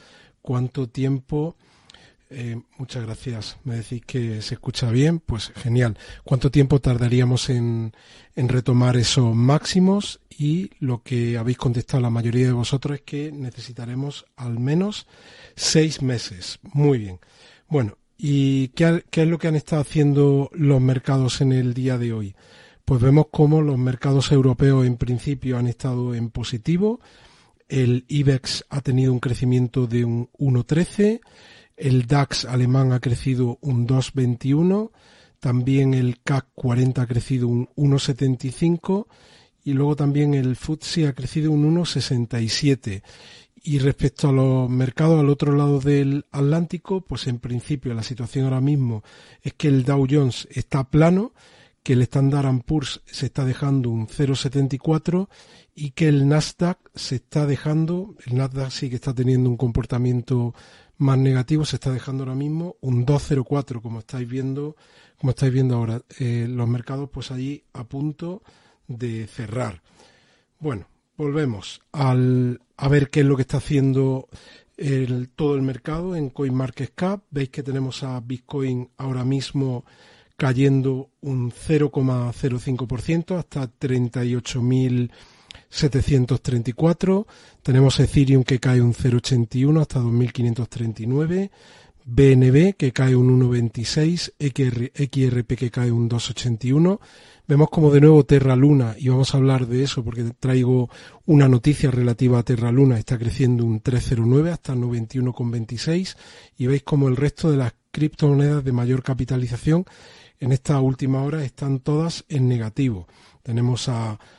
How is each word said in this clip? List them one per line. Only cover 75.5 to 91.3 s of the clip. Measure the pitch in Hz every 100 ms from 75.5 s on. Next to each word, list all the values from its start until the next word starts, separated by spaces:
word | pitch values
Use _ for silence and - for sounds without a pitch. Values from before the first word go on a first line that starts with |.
| 143
el |
mercado | 135 131 - 160 185 175
en | 139
CoinMarketCap. | - 139 127 135 - 131 - 180 202 -
Veis | 139 135
que | -
tenemos | 139 135 131 -
a | 135 127
Bitcoin | 117 127 - 143 135 123 123 -
ahora | 135 127 127
mismo | 135 127 143 135 123 - _ - _ _ -
cayendo | 135 123 139 135 131 131 135 _
un | 143 127 120 -
cero | - 156 147
coma | 147 131 127 120
cero | - 143 120
cinco | 139 123 123
por | 123
ciento | - 165 165 180
hasta | - 151 131
treinta | - 139 127 120 123
y | 123 123
ocho | - 127
mil | 123 131 131 123 120 - - _ _ - _
setecientos | - 147 131 - 139 123 127
treinta | - 123 117
y |
cuatro. | 113 160 170 185 190 220 - - _
Tenemos | - 131 135 -
Ethereum | 127 151 135 135
que | 123 127
cae | 135 123
un | 120
cero | 117 127 120
ochenta | - 127 117 127
y | 139
uno | 160
hasta | 147 135
dos | 120
mil | 117 123
quinientos | - 120 117 113
treinta | 117 113 107
y | 110
nueve. | 135 160